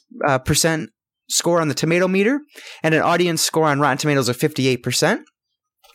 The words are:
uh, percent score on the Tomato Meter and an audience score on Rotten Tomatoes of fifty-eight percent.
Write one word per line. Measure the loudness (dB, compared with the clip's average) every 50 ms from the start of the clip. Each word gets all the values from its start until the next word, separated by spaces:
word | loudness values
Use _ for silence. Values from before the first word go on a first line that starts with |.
| _ _ -12 -4 -2
uh, | 0 0 0
percent | 0 0 0 0 0 0 0 -2 -6 -10 _ _ _ _ _ _ _ -6
score | -4 -2 0 0 0 2
on | 0 0
the | -2
Tomato | -2 -2 0 0 2 0 2
Meter | 2 2 2 2 0 -2 -4 _ -20 -20 -20 -20 -12 -4
and | -2 0 2
an | 2
audience | 2 2 2 2 2 0 0 -2
score | -2 -2 0 0 2 2
on | 2 2
Rotten | 2 0 0 0
Tomatoes | 0 0 0 2 0 0
of | -2 0
fifty-eight | -2 -2 -2 0 0 0 0 0
percent. | -2 -4 -2 0 0 0 0 -2 -4 _ _ _ _ _ _ _ _ _ _ _ _ _ -4